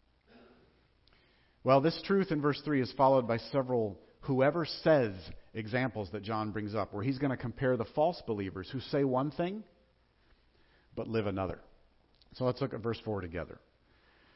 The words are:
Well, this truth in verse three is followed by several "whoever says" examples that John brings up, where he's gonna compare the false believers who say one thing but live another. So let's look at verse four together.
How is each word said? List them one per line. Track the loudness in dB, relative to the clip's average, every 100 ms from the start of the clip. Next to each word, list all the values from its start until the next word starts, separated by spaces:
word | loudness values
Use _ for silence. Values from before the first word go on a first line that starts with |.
| _ _ _ -20 -20 -20 _ _ _ _ _ _ _ _ _ _
Well, | 4 6
this | 6 0
truth | 0 2 2
in | 0
verse | 0 0
three | 0 0
is | 0
followed | 4 6 6 4
by | 0
several | -2 -2 0 0 -2 -6 -16 -12
"whoever | -2 2 2 2 -2
says" | 0 4 6 4 -2 -12 -16 -12
examples | -10 -4 -2 -2 -2 -6
that | -6
John | -4 -2 -2
brings | -4 -4 -2
up, | -4
where | -2
he's | -4 -2
gonna | -2 -2
compare | -6 -2 2 2
the | 0
false | 2 2 0
believers | -4 -4 -4 -6 -8
who | -8
say | -4 0
one | 2 2 0
thing | -2 -4 -6 -12 _ _ _ _ _ _ _ _ _ _ _ _ -10
but | -2
live | 0 0
another. | 0 -2 -4 -12 -20 _ _ _ _ -16
So | -4 -2
let's | 0
look | -2
at | -4
verse | -4 -4
four | -4 -4
together. | -4 -6 -8 -10 _ _ _ _ _ _ _